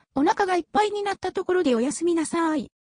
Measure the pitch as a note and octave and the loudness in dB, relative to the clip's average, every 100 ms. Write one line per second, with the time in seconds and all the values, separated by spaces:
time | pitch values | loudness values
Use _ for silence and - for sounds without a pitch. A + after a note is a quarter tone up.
0 | _ - D#4 A4+ G4 F4+ - - G#4+ G#4 | _ 0 2 2 0 0 0 0 0 -2
1 | G4+ F#4+ F#4 G4 F#4 F4+ D4 A#3 B3+ - | -4 -4 -4 -4 -2 0 2 2 0 -2
2 | E4+ E4 D4+ E4+ D#4+ D#4 - _ | 0 0 0 0 0 -2 -6 _